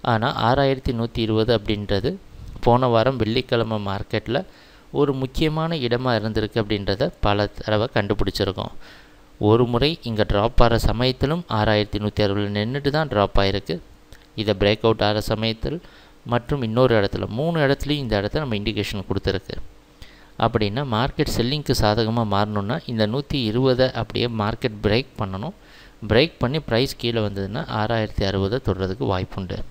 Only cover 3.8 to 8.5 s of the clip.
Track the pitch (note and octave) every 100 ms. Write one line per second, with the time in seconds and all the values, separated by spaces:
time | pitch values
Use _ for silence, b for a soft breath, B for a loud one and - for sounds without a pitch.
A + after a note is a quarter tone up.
3.8 | G2+ G2 - A2 - A2+ G3 B B B
4.8 | B C#3 C#3+ C3+ C3 - D#3 D#3 D#3+ E3
5.8 | A#2+ A#2+ B2+ A2+ A2 A2 G#2+ A#2 G#2 G#2
6.8 | G2+ G2 D#3 - G#2 G2+ G#2 - - G#2+
7.8 | A#2 A#2 G2+ G2 G2 - G2